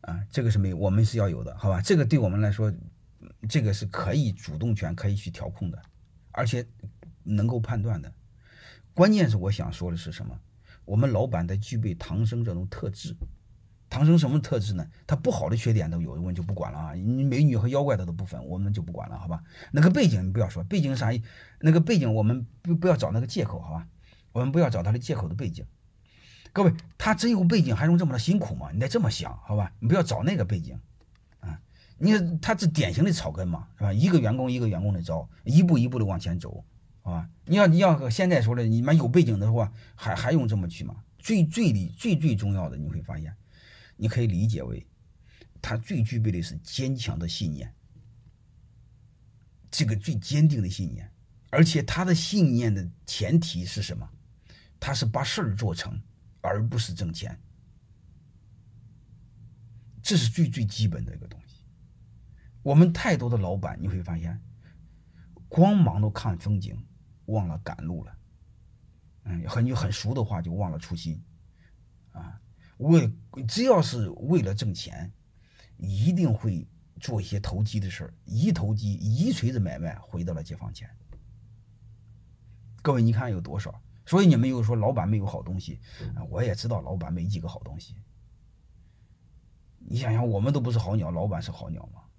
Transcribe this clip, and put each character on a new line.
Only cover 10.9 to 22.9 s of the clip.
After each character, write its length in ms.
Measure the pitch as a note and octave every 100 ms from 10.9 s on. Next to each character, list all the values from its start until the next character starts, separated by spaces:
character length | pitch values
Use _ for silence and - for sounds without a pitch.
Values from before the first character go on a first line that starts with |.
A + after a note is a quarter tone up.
| G#2
们 160 | C3+
老 140 | G#2+ B2
板 220 | E2+ E2+
得 100 | G2
具 200 | G#2+ A#2+
备 180 | A2 E2+
唐 280 | - G2+
僧 200 | A2+ A#2
这 100 | A#2
种 140 | F2 F#2
特 200 | - A2+
质。 260 | G2 - A2 - - _ - _ _ _
唐 140 | B2
僧 140 | D3+ E3+
什 100 | C#3+
么 140 | D3
特 180 | - B2+
质 140 | G2+
呢？ 160 | F#2 D#2 - -
他 100 | D3
不 140 | B3+
好 180 | - D2+
的 80 | A2+
缺 160 | A#2+
点 180 | A2 D#2+
都 120 | E2+
有， 120 | D#2+
我 80 | C#2
们 120 | F2
就 80 | F2+
不 100 | F2
管 220 | G2+ -
了 60 | D2
啊。 140 | D#2 D#2+
你 280 | G2+ B2+
美 200 | C#3 B2+
女 120 | D3+ A#2+
和 120 | A#2
妖 160 | C#3
怪 120 | C#3+ G#2
他 80 |
都 80 | F2
不 140 | E2 F#2+
分， 180 | C#2
我 140 | B1+ F2+
们 160 | G2+
就 80 | G2+
不 100 | E2
管 160 | E2+ -
了， 120 | A1+
好 80 | F#2
吧？ 160 | E2 - - -
那 80 | C#3+
个 60 | D#3+
背 180 | F3+ G#3
景 180 | G#2+ F#2
你 60 |
不 80 | G2+
要 100 | F#2+
说， 140 | -
背 180 | - G3
景 160 | C#3 C3
啥？ 140 | A2 A2 - - - -
那 120 | D#3
个 80 | D#3+
背 200 | D#3+ G#3+
景 120 | B2+
我 120 | A2
们 200 | G#2+ B2+ A#2 -
不， 120 | E3+ E3
不 120 |
要 100 | F3+